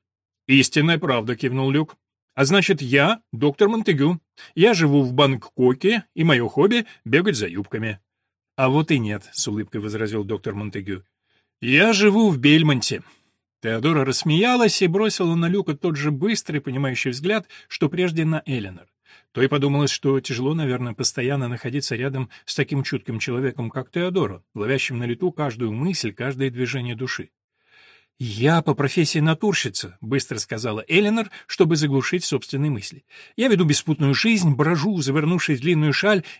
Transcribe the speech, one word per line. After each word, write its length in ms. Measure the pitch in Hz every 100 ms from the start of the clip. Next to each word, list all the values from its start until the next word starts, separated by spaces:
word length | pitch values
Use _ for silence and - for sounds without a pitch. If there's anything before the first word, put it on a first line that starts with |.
| _ _ _ _ -
«Истинная 520 | 135 127 156 151 165
правда», — 380 | 151 123 110 117
кивнул 340 | 135 131 135
Люк. 240 | 143 156 - _ _ _ -
«А 80 |
значит, 380 | 139 196 185 170
я 400 | 131 139 151 226 _
доктор 380 | 113 147 139 208
Монтегю. 500 | 226 214 156 147 175 - _ -
Я 200 | - 202
живу 300 | 202 156 143
в 100 | 127
Бангкоке, 920 | 127 139 127 - - 127 127 185 226 -
и 120 | - 165
моё 240 | 127 117
хобби — 360 | - 180 240 220 - -
бегать 320 | 135 190 135
за 100 | 98
юбками». 520 | 87 101 117 110 107 _ _ _ _ _ -
«А 100 | 131
вот 240 | 143 156
и 80 | 147
нет», — 300 | 110 104 -
с 160 | - -
улыбкой 320 | 104 104 110
возразил 460 | 104 107 110 110 101
доктор 280 | 104 -
Монтегю. 520 | 101 104 101 98 92 - _ _ _ _ _
«Я 320 | 120 139 214
живу 360 | 202 208 202 220
в 80 | 143
Бельмонте». 640 | 139 156 156 131 - - - _ _ _ _ _
Теодора 420 | 113 113 139 160
рассмеялась 800 | 135 127 165 156 226 247 226 -
и 60 | 185
бросила 480 | 185 214 - 175 165
на 120 | 170
Люка 280 | 196 185 143
тот 200 | 175 147
же 160 | 147
быстрый, 480 | 139 190 220 - 151
понимающий 520 | - 127 139 120 135
взгляд, 360 | 123 165 214 - - -
что 180 | - 156
прежде 380 | 170 180 160 160
на 180 | 156 -
Эленор. 460 | 127 98 90 - _ _ - _
То 100 | -
и 60 | 135
подумалось, 440 | 147 139 143 143
что 280 | - 139 135
тяжело, 340 | 131 120 127
наверное, 400 | 160 143 127 123
постоянно 540 | 110 131 - 123 143 120
находиться 480 | 120 123 135 - 117
рядом 340 | 135 135 127 - -
с 80 |
таким 300 | - 139 139
чутким 340 | 131 131 - 113
человеком, 520 | - 120 135 123 113
как 200 | 131 127
Теодора, 540 | 175 180 185 120 92 -
ловящим 440 | 110 104 135 - 120
на 80 | 120
лету 260 | 117 180
каждую 400 | 160 143 113 117
мысль, 400 | 110 160 185 117
каждое 380 | - 127 131 135
движение 460 | 120 123 135 120 113
души. 340 | 127 - - _ _ _ _ _ _ _ _ _
«Я 420 | 120 104 135 165
по 140 | 156 139
профессии 440 | 139 - 156 160
натурщица», — 760 | 151 160 214 190 - - - 92
быстро 360 | 110 131 - 110
сказала 460 | - 113 117 107 -
Эленор, 440 | 165 208 226 214 - -
чтобы 280 | - 170 160
заглушить 500 | 147 135 127 180 -
собственные 440 | 139 - 135 151
мысли. 360 | 123 - - _ - - -
«Я 120 | 247
веду 160 | 202
беспутную 500 | 165 143 - 151 143
жизнь, 400 | 135 220 226 170
брожу, 480 | 127 151 170 180 190
завернувшись 580 | 135 143 151 175 - 139
в 20 |
длинную 320 | 143 165 151
шаль, 300 | 135 196 202 - -